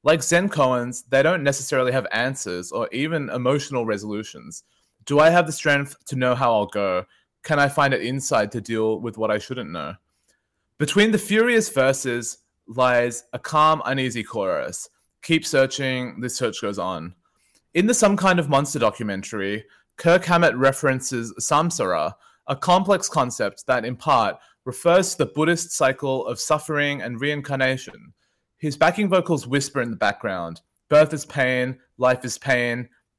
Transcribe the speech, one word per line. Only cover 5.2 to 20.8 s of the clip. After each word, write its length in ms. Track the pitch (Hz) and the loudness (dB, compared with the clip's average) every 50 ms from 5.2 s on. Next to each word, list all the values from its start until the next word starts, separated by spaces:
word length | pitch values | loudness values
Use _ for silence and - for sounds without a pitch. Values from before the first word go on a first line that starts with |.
I 100 | 156 165 | 6 6
have 160 | 170 175 170 | 6 4 2
the 60 | 156 | 2
strength 420 | 151 - - 156 143 143 143 139 - _ _ | -6 -4 0 0 0 0 -2 -6 -12 _ _
to 100 | - 143 | -8 -4
know 180 | 127 127 127 127 | -2 0 0 0
how 180 | 131 135 120 | 2 2 2
I'll 140 | 113 107 104 | 2 2 0
go? 380 | 101 - 104 101 95 90 90 98 _ _ _ _ _ _ _ - | 0 -2 -2 -2 0 -2 -2 -4 _ _ _ _ _ _ _ -4
Can 160 | - 156 143 | -2 2 2
I 80 | 143 139 | 2 2
find 260 | 139 151 143 135 135 | 2 2 2 2 2
it 80 | 80 | 0
inside 480 | 87 120 131 135 131 - 127 113 107 104 | -2 -4 -6 -6 -4 0 0 0 0 0
to 80 | 104 113 | -4 -10
deal 380 | 101 - 113 110 110 110 110 95 | -6 -4 -2 0 0 0 0 -2
with 180 | 120 117 104 | -6 -10 -6
what 140 | 110 110 107 | -4 -2 -2
I 80 | 104 107 | -2 -2
shouldn't 320 | - - 131 127 113 76 | -4 -8 -10 -10 -10 -10
know? 240 | 85 82 73 73 - _ _ _ _ _ _ _ _ _ _ _ _ _ _ _ _ _ | -10 -10 -10 -10 -12 _ _ _ _ _ _ _ _ _ _ _ _ _ _ _ _ _
Between 340 | 147 147 - 202 208 226 | -4 0 4 4 4 4
the 60 | 208 170 | 4 0
furious 500 | - - 202 220 233 247 240 226 220 - | 0 2 2 4 4 4 4 2 0 2
verses 720 | - 139 131 135 131 - - 127 120 120 113 - - _ _ _ _ _ _ | 0 2 2 2 2 0 -2 -4 -4 -4 -6 -8 -12 _ _ _ _ _ _
lies 560 | - 113 127 127 127 123 120 120 123 120 - - _ | -10 -2 0 2 4 4 4 2 0 -4 -8 -12 _
a 60 | - 123 | -12 -12
calm, 420 | - - 156 151 151 156 156 151 - | -8 -2 2 4 4 4 4 2 -2
uneasy 400 | - 135 135 131 127 - 117 101 | -4 -2 -2 -2 -4 -4 -6 -8
chorus. 640 | - - 110 98 95 85 73 64 87 - - - - _ _ _ _ _ _ | -6 -4 -4 -2 0 -2 -2 -4 -6 -8 -12 -14 -16 _ _ _ _ _ _
Keep 240 | - - 165 160 160 | -2 0 0 0 0
searching, 760 | - - 139 135 131 - - 139 131 131 127 127 120 - - | 0 2 2 2 2 0 -4 -4 -4 -4 -4 -6 -8 -8 -8
this 140 | 120 123 - | -8 -6 -4
search 260 | - 127 127 127 - | -4 -4 -4 -4 -4
goes 200 | - 104 98 98 | -6 -6 -4 -4
on. 340 | 90 92 92 80 80 87 - _ _ _ _ _ _ _ _ _ _ _ _ | -6 -6 -6 -8 -10 -12 -16 _ _ _ _ _ _ _ _ _ _ _ _
In 120 | 165 190 | 0 2
the 80 | 220 247 | 2 4
Some 220 | - 220 202 202 | 4 4 4 4
Kind 240 | - 185 190 180 175 | 2 2 2 2 2
of 80 | 156 139 | 2 2
Monster 320 | 147 135 147 139 - 135 | 2 2 2 0 -2 0
documentary, 840 | 117 107 - - 117 104 98 95 98 - 117 104 95 98 104 110 - _ _ _ _ _ _ | 0 0 0 -2 -6 -6 -6 -8 -8 -8 -8 -6 -4 -4 -4 -6 -8 _ _ _ _ _ _
Kirk 280 | - - 170 175 180 175 | -2 2 4 4 4 4
Hammett 320 | 165 175 170 170 151 - | 2 2 4 4 2 2
references 760 | 123 131 135 135 - | 4 2 2 2 2